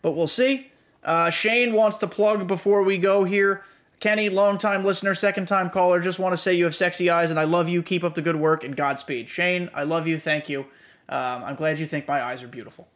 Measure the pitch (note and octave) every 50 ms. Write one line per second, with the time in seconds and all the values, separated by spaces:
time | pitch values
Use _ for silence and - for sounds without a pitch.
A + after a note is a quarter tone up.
0 | - E3 D3+ D#3+ E3 D3 - - B3+ C4 C#4 C4 C4+ - _ _ _ _ _ _
1 | _ - D#3+ E3+ E3 E3+ D#3+ - - A3 A3+ A#3+ B3 A#3+ A3 G#3+ A3 G#3+ G#3 -
2 | G#3+ F3 - - G#3 G#3 G#3+ G#3 F#3+ F3 G3 E3+ - G3 G3+ G3+ G3 F#3+ G3 F#3
3 | F3 G3 G3 G3+ G3 F3+ G3+ G3+ G3 G3 G3 F#3+ - - _ _ _ _ _ _
4 | - G#3+ G#3+ G#3+ G#3+ G#3 F#3 F#3+ G3+ G3+ G3+ F#3+ - G#3 G3+ F#3+ F#3+ G3 F#3+ -
5 | - G3 F#3+ F3 G3+ G3+ G3 G3+ F#3 F3 G3+ F#3+ F3+ F3 - G3 F3+ F3+ F3+ F3
6 | E3+ F#3 F3 F#3 F#3+ F#3 F3+ E3+ - F#3+ F#3 F3 F3 E3 D3+ - F#3 F3 E3+ -
7 | F3+ E3+ E3+ E3+ E3+ D#3+ E3 D#3 D#3+ D#3 E3+ F3 E3+ E3 F3 F3 E3 - F#3 F3
8 | F3 E3+ D#3 E3+ D3 E3+ D#3+ D3+ D3+ D#3 D#3+ D#3 B2+ C3+ C3+ C#3 C#3+ C#3 C#3 C#3
9 | - - C#3 A#2+ A#2 - - - F3 F3+ F3+ F3+ F3 E3+ - D3 C#3+ D3+ E3 E3
10 | D#3 E3 D#3+ D3+ - E3 D3+ D3+ D3 - C#3+ C#3 C#3 - - _ - - - _
11 | _ - C3+ C3 B2+ B2+ B2+ B2 - - C#3 C3+ D3+ D#3 D#3 D3 D#3+ D3 - D3
12 | C#3+ - C#3+ C#3 B2 B2 B2+ B2 B2+ A#2 A#2 B2 G#2+ A2 - - - _ _